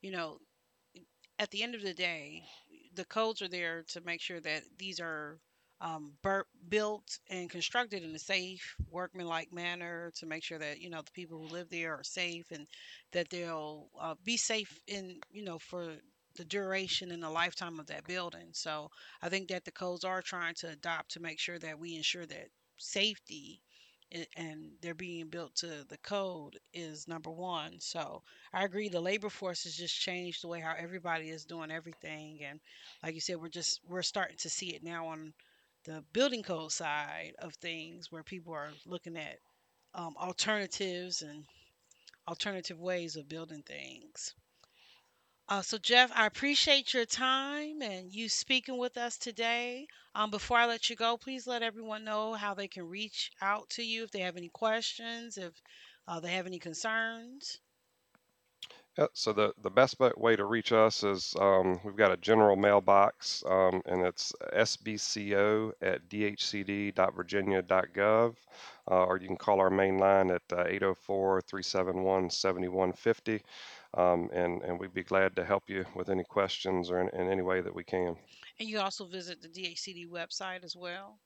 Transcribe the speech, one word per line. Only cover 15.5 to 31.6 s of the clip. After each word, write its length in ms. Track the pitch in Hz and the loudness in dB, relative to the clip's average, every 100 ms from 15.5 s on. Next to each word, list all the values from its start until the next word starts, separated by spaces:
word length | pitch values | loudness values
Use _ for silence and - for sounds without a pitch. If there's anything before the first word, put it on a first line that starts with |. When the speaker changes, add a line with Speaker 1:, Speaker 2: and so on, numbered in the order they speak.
| 165 | -10
Speaker 1:
for 360 | - 180 170 156 _ _ _ - | -10 -10 -8 -12 _ _ _ -18
the 80 | |
duration 680 | 165 196 190 190 190 - 180 | -6 -4 -2 -4 -2 -4 -4
and 100 | 170 | -8
the 80 | 165 | -4
lifetime 480 | 160 175 - 175 165 | 0 0 -2 -10 -10
of 80 | 151 | -12
that 200 | 147 151 | -12 -6
building. 420 | 180 175 170 170 | -6 -6 -10 -14
So 380 | 160 165 151 151 - - - | -10 -6 -6 -8 -16 -20 -10
I 60 | 180 | -4
think 200 | 190 185 | -4 -4
that 160 | 185 | -8
the 80 | - | -8
codes 320 | - 185 175 | -8 -6 -4
are 180 | 185 185 | -4 -4
trying 320 | 180 180 170 170 | -4 -4 -4 -6
to 140 | 165 | -10
adopt 420 | 151 170 165 - | -8 -6 -4 -6
to 80 | - | -8
make 180 | 165 156 | -8 -6
sure 200 | - 175 | -6 -6
that 180 | 160 151 | -8 -10
we 180 | 170 165 | -10 -4
ensure 300 | 151 175 165 | -4 -4 -8
that 220 | 151 - _ _ _ | -14 -16 _ _ _
safety 840 | - 208 208 208 - 156 139 - _ _ - _ _ | -8 -2 -2 -2 -14 -16 -16 -20 _ _ -20 _ _
i-, 120 | 165 160 - | -12 -12 -10
and 360 | 165 156 156 - | -10 -12 -16 -14
they're 120 | 170 | -12
being 340 | 165 180 170 160 | -10 -10 -10 -10
built 260 | 170 165 - | -10 -8 -6
to 280 | 170 160 185 | -8 -12 -16
the 100 | - | -18
code 560 | - 202 190 175 143 - _ | -6 -4 -4 -8 -14 -20 _
is 360 | 175 165 151 151 | -12 -10 -12 -10
number 220 | 165 160 | -10 -10
one. 500 | 160 185 170 151 175 | -10 -6 -4 -6 -10
So 420 | - 170 147 - _ - - | -8 -6 -6 -10 _ -20 -10
I 120 | 185 | -4
agree 240 | 196 185 208 | -2 -2 -2
the 120 | 175 | -2
labor 300 | 170 208 208 | 0 -2 -2
force 340 | - 190 175 | -6 -6 -6
has 100 | 175 | -8
just 240 | 156 170 - | -8 -6 -4
changed 440 | - 180 175 165 | -4 -4 -6 -8
the 60 | 170 | -8
way 120 | 170 | -8
how 140 | 160 160 | -6 -6
everybody 520 | 170 185 170 165 160 | -8 -8 -4 -4 -4
is 140 | 160 | -12
doing 260 | 156 165 | -10 -10